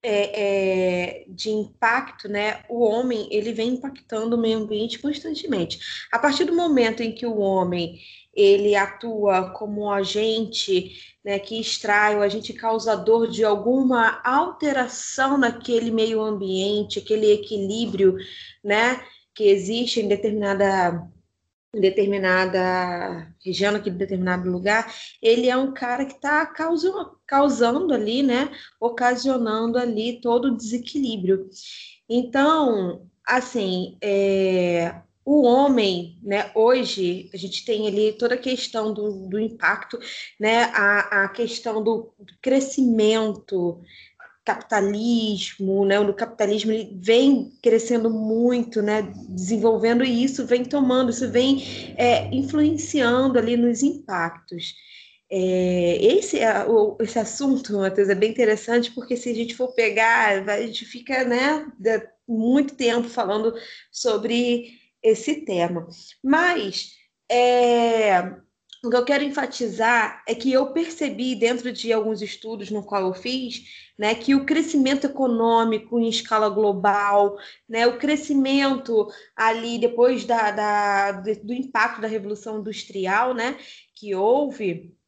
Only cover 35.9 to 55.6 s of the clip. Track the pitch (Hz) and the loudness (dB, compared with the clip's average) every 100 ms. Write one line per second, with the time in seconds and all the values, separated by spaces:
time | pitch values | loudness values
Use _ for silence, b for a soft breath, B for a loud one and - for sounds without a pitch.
35.9 | 180 170 - 202 202 - - 226 254 208 | 0 -6 -12 -4 -2 -2 2 4 4 0
36.9 | - 180 185 - 196 185 - - 214 214 | -2 -4 -4 -10 -12 -10 -10 -4 -4 -2
37.9 | 202 214 214 240 247 262 254 - 226 214 | 2 0 0 -2 -2 -4 -6 -6 -4 -4
38.9 | 214 208 196 190 202 220 226 170 208 - | -4 -6 -6 -8 -4 -4 -2 -2 -2 -6
39.9 | 240 B B B B 208 226 240 233 202 | -12 B B B B 0 2 2 2 2
40.9 | 202 196 208 196 - 233 233 240 220 214 | 2 2 0 0 -2 -6 -4 -4 -2 0
41.9 | 226 - _ 202 _ - 269 269 - 254 | -2 -6 _ -20 _ 0 2 0 0 2
42.9 | 220 214 220 220 202 - 190 175 170 175 | 4 4 4 0 -4 -6 -2 -2 -4 -16
43.9 | B B B B B - 208 - 214 196 | B B B B B -6 -6 -2 0 0
44.9 | 208 233 233 220 196 - - 190 196 196 | -2 0 0 0 -4 -6 -6 0 2 2
45.9 | 202 202 202 226 - 208 214 214 220 220 | 2 2 0 -6 -2 0 0 0 -4 -6
46.9 | 196 185 233 269 262 - - 240 226 226 | -8 2 4 6 4 0 -2 2 2 2
47.9 | 240 226 220 220 226 240 247 233 220 208 | 0 0 -2 -2 2 2 2 -2 -2 0
48.9 | 214 202 - - 185 185 220 220 214 226 | 0 -2 -10 -12 -8 -2 2 2 2 2
49.9 | 240 262 233 262 269 247 247 247 285 254 | 2 2 2 0 -2 0 0 0 0 2
50.9 | 254 262 226 254 220 262 269 - - - | 2 2 -2 -2 0 2 2 -2 -12 -14
51.9 | - 240 233 - 262 277 302 302 311 - | 0 2 2 0 -4 -2 2 2 2 -2
52.9 | 302 240 247 269 247 220 240 240 233 285 | 0 2 2 2 2 2 2 2 2 0
53.9 | - - 185 170 - _ 175 - B B | -2 -6 -4 -4 -6 _ -12 -12 B B
54.9 | B B B _ 190 185 185 | B B B _ -2 0 0